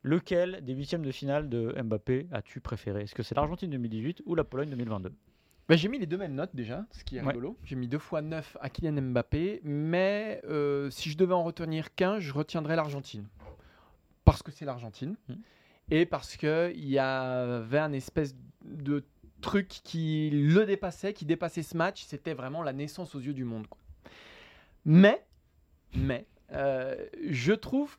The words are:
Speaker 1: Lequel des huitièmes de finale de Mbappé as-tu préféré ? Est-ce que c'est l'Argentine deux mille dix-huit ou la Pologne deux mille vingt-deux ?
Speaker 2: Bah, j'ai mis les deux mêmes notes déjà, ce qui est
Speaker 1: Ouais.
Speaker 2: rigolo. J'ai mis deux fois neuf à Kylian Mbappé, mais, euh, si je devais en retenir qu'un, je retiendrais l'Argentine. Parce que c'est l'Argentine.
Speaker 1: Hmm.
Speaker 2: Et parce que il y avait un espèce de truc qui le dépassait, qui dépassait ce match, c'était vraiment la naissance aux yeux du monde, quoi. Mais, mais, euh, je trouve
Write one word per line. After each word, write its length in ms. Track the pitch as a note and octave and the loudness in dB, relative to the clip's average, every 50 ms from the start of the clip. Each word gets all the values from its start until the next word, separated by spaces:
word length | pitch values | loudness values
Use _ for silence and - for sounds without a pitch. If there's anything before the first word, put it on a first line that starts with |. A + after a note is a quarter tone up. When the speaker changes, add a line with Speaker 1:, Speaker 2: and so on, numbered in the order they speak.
| - | 2
Speaker 1:
Lequel 600 | C3 D3+ F3+ - - F#3+ F3 F3+ F#3 F#3 F#3+ D3 | 2 0 0 2 2 2 2 2 2 -2 -8 -8
des 100 | B2+ C3 | -8 -6
huitièmes 300 | C3+ C#3+ - - E3+ D#3 | -6 -4 -4 -4 -4 -2
de 80 | C3+ | -4
finale 380 | C3 - C#3 C#3 C#3 D3+ D#3 C#3 | -6 -4 -4 -2 -2 -2 -2 -2
de 240 | A#2 A#2+ A2+ A#2 - - | -2 -2 -2 -2 -2 -4
Mbappé 460 | A#2+ A2 A2 G#2 _ - B2+ C3 E3 F3+ | -2 -2 -2 -2 _ 0 -2 -2 -2 -4
as-tu 300 | D3+ A2+ - - - C3 | -8 -8 -8 -8 -14 -10
préféré ? 400 | _ - A#2+ G#2+ - - G2 G#2 | _ -6 -8 -6 -4 -4 -4 -4
Est-ce 140 | G#2 G2+ - | -4 -6 -6
que 80 | - A2 | -8 -6
c'est 100 | - A2 | -2 0
l'Argentine 380 | C#3 D3 D3+ F3 - - F3 | 0 0 0 -2 -4 -4 -4
deux 60 | C#3+ B2+ | -4 -2
mille 100 | A#2+ A2+ | -2 -2
dix-huit 320 | A2 A2 A2 D3+ F3+ - D4+ | -4 -2 -4 -4 -6 -6 -6
ou 80 | D4 E3+ | -2 0
la 80 | E3 D3 | 0 0
Pologne 260 | - - C3 D3 D3+ | 0 -2 -4 -4 -4
deux 60 | C#3 | -4
mille 140 | A#2+ A#2+ A2+ | -4 -4 -2
vingt-deux ? 260 | A2 G2 F#2 F#2 - _ _ _ _ _ _ _ _ _ _ - | -4 -4 -4 -8 -10 _ _ _ _ _ _ _ _ _ _ 6
Speaker 2:
Bah, 60 | D#3+ | 6
j'ai 100 | E3 D#3 | 6 6
mis 100 | G#3 C4 | 0 -2
les 80 | C#4+ G3 | -2 -4
deux 120 | D#3 E3 | -4 -4
mêmes 180 | F#3+ G3+ D#3+ C3+ | -4 -4 -6 -4
notes 180 | C3+ E3 G3 - | -4 -4 -4 -6
déjà, 320 | B2+ A#2 G#2+ B2 E3+ G#3+ - | -8 -6 -6 -6 -8 -8 -10
ce 120 | - - - | -14 -12 -10
qui 120 | - C3+ | -8 -8
est 40 | B2 | -2
Speaker 1:
Ouais. 60 | B2 | -2
Speaker 2:
rigolo. 300 | C3+ B2 A#2+ B2 F3+ B3 - - | -2 -2 -2 -6 -8 -8 -10 -10
J'ai 120 | - C#3 | -8 -6
mis 120 | B2+ B2 | -4 -2
deux 100 | A#2+ C3+ D3+ | -2 -4 -4
fois 220 | - - F3 D#3 | -4 -4 -4 -4
neuf 360 | D3+ D#3 D#3+ D#3+ D3+ - - - | -4 -4 -6 -8 -8 -10 -14 -10
à 100 | C3+ C3+ | -10 -8
Kylian 320 | - - F3 D#3 D3+ C#3+ | -6 -2 -2 0 0 0
Mbappé, 600 | C3+ C3 B2 A#2+ A#2 _ - D3 E3+ G3 G#3+ - - | 0 2 2 0 2 _ 0 0 0 0 -2 -4 -4
mais, 760 | D3+ C#3+ D3 D3+ D#3+ E3+ F3+ F#3+ G3 G3+ G#3 A3 G#3+ G#3 - - | -4 -2 0 0 2 2 4 4 2 2 0 -2 -4 -6 -8 -6
euh, 460 | - D#3 D3 D3 C#3+ C#3+ C#3 C#3+ C#3 | -2 0 2 2 2 2 0 -2 -4
si 200 | B2+ - - D#3+ | -6 -6 -6 -6
je 80 | D3 | 2
devais 160 | D#3 F#3+ F3 F#3 | 2 4 4 6
en 100 | F3+ E3 | 2 2
retenir 520 | E3+ E3 - E3+ D#3+ D#3+ D#3+ D3+ - _ | 0 -2 -4 -4 -2 -2 -4 -4 -6 _
qu'un, 240 | - F#3+ F#3 G#3 G#3+ | 2 2 2 2 0
je 140 | F3 C#3+ C3+ | -2 -2 -2
retiendrais 420 | D3 D#3 - - E3+ D3+ D3 D#3+ | -2 -2 -2 -4 -4 -2 2 2
l'Argentine. 500 | E3 D#3 D3+ C#3+ C#3 C3+ - - G#2+ G2+ G#2 - - - - - - - - - - - _ - _ _ _ _ _ _ | 2 0 0 -4 -6 -8 -8 -12 -12 -12 -12 -16 -18 -18 -18 -18 -20 -20 -20 -20 -20 -20 _ -20 _ _ _ _ _ _
Parce 180 | - - - - | 8 8 8 -6
que 80 | - | -14
c'est 140 | C#3+ - D#3 | -14 -10 -8
l'Argentine. 500 | C#3 B2+ A#2+ A#2+ A2+ G2+ - C3 D3+ G#3+ - _ - | -8 -8 -8 -10 -12 -10 -8 -8 -8 -8 -8 _ -14
Speaker 1:
Hmm. 60 | D3 F#3+ A3+ - _ _ _ _ _ _ _ - | -14 -14 -14 -20 _ _ _ _ _ _ _ 0
Speaker 2:
Et 160 | D#3+ D#3 F3 | 4 4 4
parce 300 | F3 - C#3 - - - | 2 0 -6 -6 -10 -8
que 340 | - - D3+ D#3 D#3+ E3+ F3 - | -4 0 0 2 2 0 0 -2
il 120 | - D3+ | -6 -4
y 120 | C#3 C3+ C3+ | 0 2 2
avait 800 | C3 C3 C3+ C3 C3 B2+ B2+ B2+ B2 B2 B2 A#2+ A2+ A2+ C3 D3 | 2 2 0 -2 -2 -2 -2 -2 0 0 -2 -4 -2 0 2 2
un 140 | D#3 D3+ C#3+ | 2 2 -2
espèce 420 | C3+ - - _ E3 D3+ C3+ C3 B2 - - - _ - | -4 -6 -4 _ -2 -2 -2 -4 -14 -20 -20 -20 _ -16
de 400 | E3 D3 D#3 C#3 C#3 D3 C#3+ C#3 _ _ _ - - _ - | -14 -12 -6 -2 0 0 0 -2 _ _ _ -20 -20 _ -8
truc 260 | - - - G3+ F#3+ | -4 0 2 2 0
qui 640 | G3 - - _ - - E3 D#3+ D#3 D#3 D#3 D#3 D3+ | 0 -12 -18 _ -6 -4 -2 0 0 2 2 2 2
le 340 | D3 D3 C#3+ D3 E3 G3+ A3 | 2 4 6 8 8 8 8
dépassait, 480 | G3 G3 F#3+ G3+ F3+ - - - G3 G#3 | 6 2 0 -2 -8 -6 -4 -6 -6 -6
qui 120 | - D#3+ | -4 -2
dépassait 380 | C#3+ E3 D#3+ F3 E3 - E3+ D#3 | -2 0 0 0 -4 -4 -6 -8
ce 120 | - - | -4 -2
match, 260 | E3 E3 F#3 - - - | 0 0 0 -2 -6 -14
c'était 280 | - D3+ C#3 _ D#3+ D#3 | -12 -14 -10 _ -8 -6
vraiment 280 | C3 B2+ C3 D3 E3 E3 | -6 -6 -6 -6 -4 -4
la 100 | C#3+ C3 | -4 -4
naissance 420 | C3+ D3 D3 - - F3+ D3 - | -4 -6 -8 -8 -10 -12 -10 -8
aux 40 | C#3+ | -8
yeux 140 | B2 C#3+ C#3+ | -6 -6 -4
du 100 | C3 B2+ | -4 -4
monde, 240 | A#2 A2+ A2+ G#2+ | -4 -4 -6 -8
quoi. 140 | - - _ _ - - _ _ - - - - - - - - - - - - _ _ _ _ | -10 -16 _ _ -20 -20 _ _ -20 -20 -20 -20 -20 -20 -20 -20 -20 -20 -20 -20 _ _ _ _
Mais, 400 | D#3 D#3 F3 F#3+ G#3 B3 G4 - _ _ _ _ _ _ _ _ _ _ _ _ _ - | 8 10 10 10 10 8 4 -4 _ _ _ _ _ _ _ _ _ _ _ _ _ -2
mais, 320 | - C3 C3+ B2 A#2 - _ _ _ _ - | -2 0 0 -2 -4 -8 _ _ _ _ -10
euh, 440 | D3 C#3 C#3 C#3 C3+ C3 B2+ C3+ - - - - - - D#4+ A#3 | -6 -2 0 0 0 0 -2 -4 -6 -8 -10 -12 -10 -8 -6 -4
je 240 | D3+ B2 A#2+ D#3 G#3+ | -4 0 2 2 2
trouve 440 | A3 - - B3+ C4+ D4 D4 - | 2 2 -2 0 0 0 -2 -8